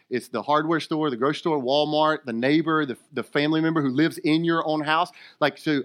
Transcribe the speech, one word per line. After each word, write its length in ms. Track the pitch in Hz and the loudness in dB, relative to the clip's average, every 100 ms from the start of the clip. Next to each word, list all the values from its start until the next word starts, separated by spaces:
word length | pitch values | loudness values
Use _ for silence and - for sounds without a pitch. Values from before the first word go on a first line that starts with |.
| - | -8
It's 200 | 123 - | -6 -6
the 120 | 117 | -6
hardware 400 | 139 151 156 160 | 0 0 0 -2
store, 300 | - 156 151 | -2 -2 -2
the 80 | 113 | 0
grocery 220 | 139 143 | -2 -2
store, 220 | 175 151 | -4 -2
Walmart, 640 | 123 147 151 151 156 151 | 0 0 2 2 2 0
the 80 | 127 | -4
neighbor, 540 | 113 131 160 156 156 139 | -2 2 2 2 0 -2
the, 100 | 110 _ | -6 _
the 100 | 120 | -8
family 380 | - 147 151 160 | -2 0 2 2
member 220 | 160 160 | 2 0
who 80 | 135 | 0
lives 260 | 131 160 165 | 2 0 0
in 260 | 151 160 | 0 2
your 240 | 165 165 160 | 2 0 -2
own 140 | 156 | -2
house. 300 | 151 160 175 - - - | 0 0 -2 -8 -20 -2
Like, 200 | 143 139 | -2 0
so 240 | 156 143 | -2 -2